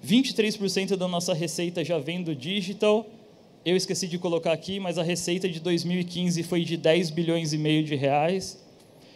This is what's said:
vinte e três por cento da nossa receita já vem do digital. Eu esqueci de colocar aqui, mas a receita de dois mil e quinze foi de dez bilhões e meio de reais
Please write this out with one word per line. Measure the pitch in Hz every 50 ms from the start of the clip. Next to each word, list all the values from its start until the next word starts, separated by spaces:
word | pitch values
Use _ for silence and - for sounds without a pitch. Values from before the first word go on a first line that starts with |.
vinte | - 127 180 247 269 -
e | -
três | - 214 214 -
por | - 196 190
cento | 180 190 190 185 202
da | 180 180
nossa | 180 175 175 175 - 185
receita | 151 170 160 160 - 180 175 175 180 156
já | 135 175 160
vem | 139 147 170 180 180
do | 165 156
digital. | 131 117 160 190 208 185 180 202 208 214 214 214 214 220 - - - - - - - - - - - -
Eu | 160 180
esqueci | 190 185 - 185 - 190
de | 180 165 175
colocar | 180 180 170 165 165 180 160
aqui, | 156 160 - 190 196
mas | 196 180 170 180
a |
receita | 170 170 180 170 - - 175 185 185 185
de | 170 160
dois | 156 180 175 170 170
mil | 170 180 180
e | 180
quinze | 175 170 175 180 175 175 170 165
foi | 170 180 175 170
de | 147 170
dez | 165 160 160 160 143 - 160
bilhões | 151 165 170 160 165 170 165 151
e | 151
meio | 156 151 151 156 156 156
de | 151 151
reais | 135 139 139 139 147 151 165 190 190 185 - - - - - - - - - - - - - -